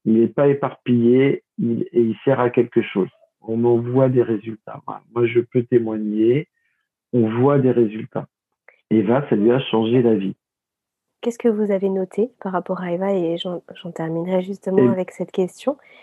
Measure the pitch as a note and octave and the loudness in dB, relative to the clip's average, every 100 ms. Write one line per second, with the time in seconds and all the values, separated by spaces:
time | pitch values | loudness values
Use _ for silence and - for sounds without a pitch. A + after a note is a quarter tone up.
0 | - A2 A2+ D3 C#3+ C#3 C3 - - A#2+ | 0 2 2 2 2 2 -2 -6 -2 2
1 | A#2 B2+ C#3 - - - A#2 A#2 - A#2+ | 4 4 4 0 -6 -6 -4 -4 -2 0
2 | A2+ G#2 - B2 B2 B2+ A#2+ A#2 G#2 G2+ | 0 0 -2 0 0 0 0 0 -2 -4
3 | F#2 - _ _ A2 A2+ A#2+ A#2 A#2+ B2+ | -4 -6 _ _ -8 -2 2 2 0 0
4 | C3 B2+ A2 A2 A2 A2+ - A2 - G2+ | 2 2 0 -2 -6 -14 -16 -16 -14 -16
5 | - A#2 A#2 A#2 A#2 B2+ A#2+ A#2+ A2+ A2 | -10 -2 0 0 0 -2 0 0 0 -4
6 | G#2+ G#2+ A2 C3+ E3+ _ _ _ _ _ | -4 0 2 2 -2 _ _ _ _ _
7 | _ B2 A2 A#2 C3+ C#3+ B2+ A#2+ A2 A2 | _ 0 0 2 2 4 2 2 0 -2
8 | A#2+ - C#3 _ _ _ _ _ _ A2 | -10 -10 -12 _ _ _ _ _ _ 0
9 | G2 C3 C#3+ G#2+ G#2+ B2+ - A2+ A2+ B2+ | 2 0 0 2 2 2 0 -2 2 2
10 | A#2 G#2+ F#2+ - _ _ _ _ _ _ | 2 2 -2 -8 _ _ _ _ _ _
11 | _ _ A#3+ A#3 A#3+ G#3 G#3 G3 G3 F#3+ | _ _ -8 -2 -2 0 0 0 -2 -2
12 | F#3 - B3 - F#3+ F#3 F3 F#3 F3+ F3 | -4 -4 -4 -4 -6 -6 -6 -6 -6 -4
13 | F#3+ G3 E3 E3+ F#3 F3 - - F3 E3 | -2 -2 -2 -4 -6 -10 -12 -16 -14 -8
14 | D#3+ E3 F3+ F#3 F#3 G3 G3 F#3+ - F#3 | -6 -6 -2 -2 -4 -8 -2 2 4 2
15 | F3+ - F3+ - F3+ - - C#4+ _ - | -4 -8 -8 -4 -4 -4 -6 -6 _ -20